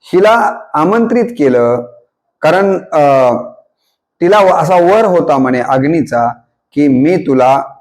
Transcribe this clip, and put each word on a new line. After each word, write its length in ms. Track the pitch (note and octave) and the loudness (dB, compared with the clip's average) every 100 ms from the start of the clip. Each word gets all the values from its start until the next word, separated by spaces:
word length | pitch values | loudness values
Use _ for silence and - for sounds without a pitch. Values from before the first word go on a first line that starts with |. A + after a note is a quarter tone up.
हिला 580 | - F3 G#3 A#3 G#3+ - - | -2 0 2 2 0 -6 -8
आमंत्रित 500 | - E3 A3+ A#3 A#3+ | -4 0 0 0 -2
केलं 640 | A#3+ - C#3 B2 A#2+ A#2+ - - _ _ _ _ | -4 -2 0 0 0 -2 -6 -20 _ _ _ _
कारण, 380 | D#3 F3+ G3 F#3 - | -2 0 -2 -4 -4
अ, 420 | D#3+ C#3+ C3+ B2+ A#2 - - _ _ _ _ _ _ | 0 2 2 2 -2 -8 -18 _ _ _ _ _ _
तिला 180 | F3 G#3 | 0 2
व-, 180 | F#3+ E3+ | 2 0
असा 140 | D#3 F3+ | 0 2
वर 300 | F3 G#3+ A3 | 2 2 2
होता 320 | F3 D3+ C#3+ | 0 0 0
म्हणे 220 | C3 B2+ | 0 -2
अग्नीचा 680 | A#2+ C3 C#3 E3 A#2 A#2+ A#2 A#2+ _ _ _ | -2 -2 0 -2 -2 -2 -4 -6 _ _ _
की 140 | C#3+ D3 | -2 0
"मी 280 | B2+ D3 F3+ | 2 0 0
तुला 480 | - C3 B2+ C3+ - - | 0 0 2 0 -4 -16